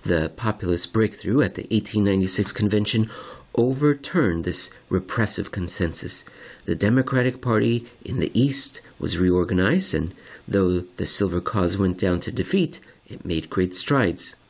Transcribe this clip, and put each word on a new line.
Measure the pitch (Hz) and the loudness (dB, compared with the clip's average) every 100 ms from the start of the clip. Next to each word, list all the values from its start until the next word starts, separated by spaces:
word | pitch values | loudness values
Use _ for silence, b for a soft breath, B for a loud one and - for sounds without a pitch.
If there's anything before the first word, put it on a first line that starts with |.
The | 101 85 80 | 2 2 0
populist | - 113 104 90 87 - | -2 -4 -2 -2 0 0
breakthrough | 113 107 - - 127 | 2 0 0 0 2
at | 113 | 2
the | - - | -2 -2
eighteen | 110 - 107 | -2 0 0
ninety-six | 101 95 95 - 98 | 2 2 2 0 -2
convention | - 104 104 104 117 110 B B B B | 0 0 2 0 0 0 B B B B
overturned | - 123 131 147 143 - 180 117 82 | 0 2 4 2 2 -2 0 2 2
this | 82 - - B B | -2 -4 -6 B B
repressive | 92 - 120 107 - 95 | -2 -2 -2 0 0 -4
consensus. | - 87 - 85 80 110 - - B B B | -4 -6 -2 -2 -2 -8 -8 -12 B B B
The | - | -4
Democratic | 90 101 127 131 131 127 127 | 0 2 2 2 2 0 -2
Party | 123 110 113 117 117 B | 0 2 2 0 -4 B
in | - - | -8 -4
the | - | 0
East | - 139 135 - - B B | 2 2 2 -4 -8 B B
was | - 87 | -4 2
reorganized, | 90 90 87 92 95 175 185 | 4 4 2 2 2 2 0
and | 78 80 B B B - | -2 -4 B B B -2
though | 98 92 90 | 0 2 0
the | - - 92 | -4 -8 -2
silver | - 98 87 | 0 0 0
cause | - 107 87 95 | -2 0 0 2
went | 95 90 | 0 2
down | 95 87 | 0 0
to | - | -2
defeat, | - 95 196 175 - B B _ | -4 0 2 0 -4 B B _
it | - | -12
made | - 82 80 | -4 -4 -2
great | - 92 | -2 0
strides. | - - 139 98 80 - - | 0 0 2 2 0 -8 -10